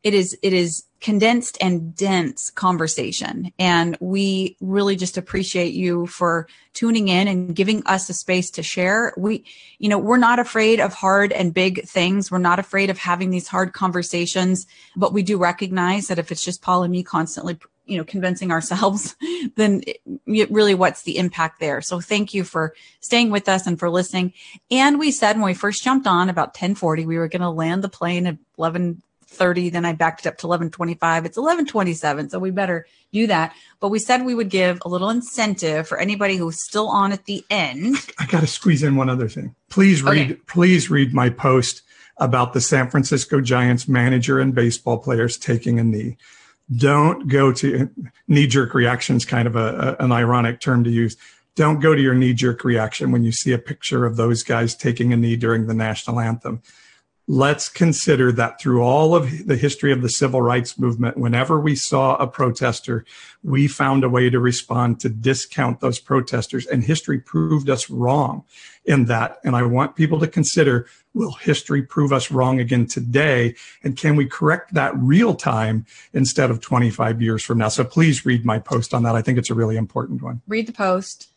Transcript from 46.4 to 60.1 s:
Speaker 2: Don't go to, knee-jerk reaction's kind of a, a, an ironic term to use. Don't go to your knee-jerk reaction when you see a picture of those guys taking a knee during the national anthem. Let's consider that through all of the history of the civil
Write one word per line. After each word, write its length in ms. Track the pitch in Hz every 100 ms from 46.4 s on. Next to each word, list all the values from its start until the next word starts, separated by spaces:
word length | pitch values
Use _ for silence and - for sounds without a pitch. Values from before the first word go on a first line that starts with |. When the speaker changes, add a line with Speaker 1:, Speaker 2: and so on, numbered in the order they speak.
| _ _ - 120
Speaker 2:
Don't 520 | 139 143 156 - 147
go 220 | 135 135
to, 380 | 127 139 131 139 - 151 _ -
knee-jerk 480 | 147 143 131 120
reaction's 500 | - 120 123 - 127
kind 240 | - 123 120
of 80 | 117
a, 400 | 110 - 131 -
a, 60 |
an 80 | 127
ironic 480 | 120 117 123 117 123
term 240 | - 123
to 60 | 117
use. 260 | 117 113 - - _ _
Don't 260 | - 151 151
go 140 | 156
to 60 | 147
your 120 | 135
knee-jerk 480 | 127 127 120 123 120
reaction 480 | 127 117 110 - 131
when 120 | 123
you 80 | 117
see 200 | 113 127
a 60 | 123
picture 460 | - 147 - 127
of 120 | 120 117
those 260 | 117 117
guys 320 | - 117 117
taking 360 | - 135 120 123
a 20 | 117
knee 200 | 117 117
during 300 | 117 113 110
the 60 |
national 480 | 113 110 107 - 117
anthem. 400 | 113 113 131 117 _ _ - _ _ _ -
Let's 380 | 135 139 147 -
consider 640 | - 170 - - 135 127
that 260 | 120 117 -
through 240 | 143 123
all 320 | 120 139 156
of 320 | 170 135 156 220
the 100 | 131
history 360 | 143 - 143
of 80 | 131
the 80 |
civil 320 | 123